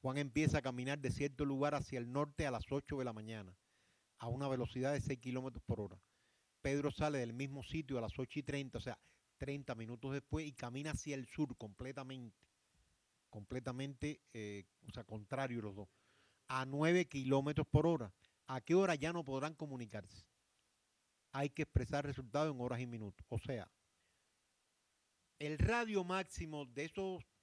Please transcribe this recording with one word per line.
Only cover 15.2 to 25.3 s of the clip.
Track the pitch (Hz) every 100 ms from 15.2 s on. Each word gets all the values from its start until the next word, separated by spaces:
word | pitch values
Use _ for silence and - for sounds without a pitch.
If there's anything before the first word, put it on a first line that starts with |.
| 104 135 135 120
los | 107 98
dos, | 101 _ _ _ _ _ _
a | 131 131
nueve | 139 156 175 175
kilómetros | 143 131 135 139 147 147
por | 151 160
hora. | 160 107 - _ _ -
¿A | 131
qué | -
hora | 175 190
ya | 156 151
no | 170
podrán | 143 135 147
comunicarse? | 160 147 131 113 107 92 - - _ _ _ _ _ _ _ _ _ _
Hay | 135 143
que | -
expresar | 151 - 127 143
resultados | 143 139 127 143 156
en | 135
horas | 123 120
y | 123
minutos. | 117 104 - -
O | -
sea, | - 123 92 _ _ _ _ _ _ _ _ _ _ _ _ _ _ _ _